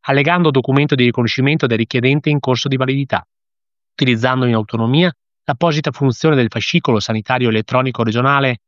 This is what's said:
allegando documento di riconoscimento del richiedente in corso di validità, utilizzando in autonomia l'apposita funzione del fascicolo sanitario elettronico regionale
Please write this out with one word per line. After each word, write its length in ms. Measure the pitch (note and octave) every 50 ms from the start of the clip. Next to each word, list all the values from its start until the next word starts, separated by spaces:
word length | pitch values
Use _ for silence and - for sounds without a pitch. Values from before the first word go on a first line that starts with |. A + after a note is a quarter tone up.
| _
allegando 460 | - C#3 C#3+ C#3 D#3+ F3 F3+ F3 D#3
documento 460 | C3+ C3+ A#2+ - C3 C#3+ D3 D3 D3
di 80 | C3 B2
riconoscimento 640 | A#2+ A#2 - A#2+ A2+ - - C3 C#3 D3+ D#3 -
del 100 | C3 A#2
richiedente 520 | G#2+ A2+ _ - B2+ A#2+ C3 C#3 D3+ - D#3
in 100 | D3 C#3+
corso 300 | - B2+ B2+ A#2 - C#3
di 80 | C3+
validità, 440 | B2+ C3 C3 C3+ C#3 C#3 C3+ - - - _ _ _ _ _ _ _ _ _ _ _ _ _
utilizzando 540 | _ - C3+ B2+ A#2+ A2 A#2+ B2+ B2+ C3 B2
in 80 | B2 A#2
autonomia 600 | A2+ G#2+ - - A2+ A2+ A#2 C3 D#3 F3+ F3 - _ _ _ _ _ _
l'apposita 480 | - C3 - F3 E3+ D3 D3+ D3 D3+
funzione 460 | B2+ - C#3 C3+ A#2 - - D#3+ D3+
del 100 | C3 A#2+ A2
fascicolo 520 | - A2+ - - - - - - A#2+ G#2
sanitario 480 | - - A2 A2 G#2 - B2+ B2+ B2+ A#2
elettronico 520 | A2 A2 G#2+ - - B2+ B2+ C3 A#2+ -
regionale 580 | A#2 A2+ G#2+ A#2+ B2+ C#3 C#3 C#3 C#3 C3 A#2+ - _